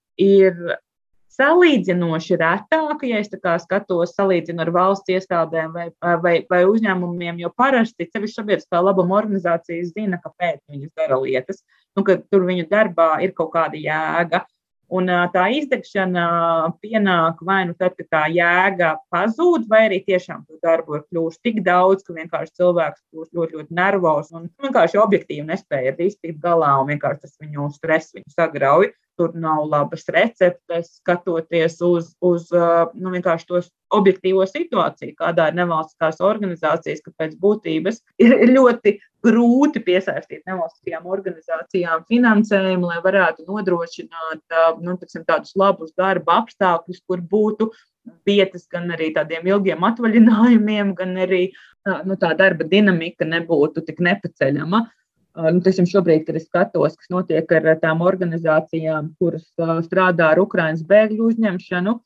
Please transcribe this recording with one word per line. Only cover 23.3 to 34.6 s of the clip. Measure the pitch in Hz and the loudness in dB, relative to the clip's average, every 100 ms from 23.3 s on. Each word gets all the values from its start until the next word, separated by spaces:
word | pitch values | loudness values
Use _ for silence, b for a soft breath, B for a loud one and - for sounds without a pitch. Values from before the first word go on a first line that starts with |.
ļoti, | 170 165 160 | -6 -6 -8
ļoti | 151 165 | -10 -2
nervozs | 185 196 175 151 147 | 0 0 0 0 -4
un | 165 170 _ | -14 -18 _
vienkārši | 277 247 165 196 | -4 2 2 2
objektīvi | 220 190 - 151 151 | 2 2 -2 -10 -8
nespēja | 175 - 143 131 | -8 -6 -4 -4
ar | - | -2
visu | 175 202 | -4 -4
tikt | 165 156 | -12 -8
galā, | 175 170 151 139 | -2 2 2 2
un | 135 | 0
vienkārši | 147 139 - | -2 -4 -6
tas | 139 | -12
viņu | _ 151 147 143 | _ -14 -8 -8
stres, | 147 - - - | -8 -2 -2 -2
viņu | - - | -20 -12
sagrauj. | - 160 147 135 151 196 - _ | -4 -2 0 2 4 2 -2 _
Tur | - 170 | -6 -4
nav | 170 160 156 | -4 -4 -2
labas | 151 151 139 - - | 0 -2 -2 -6 -4
receptes, | 160 226 - 180 175 - 170 170 | 0 0 2 0 0 -8 -8 -8
skatoties | _ - 175 180 165 165 170 165 165 | _ -4 -4 -2 -6 -4 -2 -2 0
uz, | 175 175 170 - | 0 0 -2 -2
uz, | 180 170 170 | 0 0 0
ā, | 175 170 170 170 | 0 2 2 0
nu, | - 185 | -4 -8
vienkārši | 180 180 165 - | -4 -2 -2 -2
tos | 180 175 _ - | -6 -6 _ -4
objektīvo | 208 196 185 185 190 | 2 4 2 2 0
situāciju, | 190 277 | 0 -4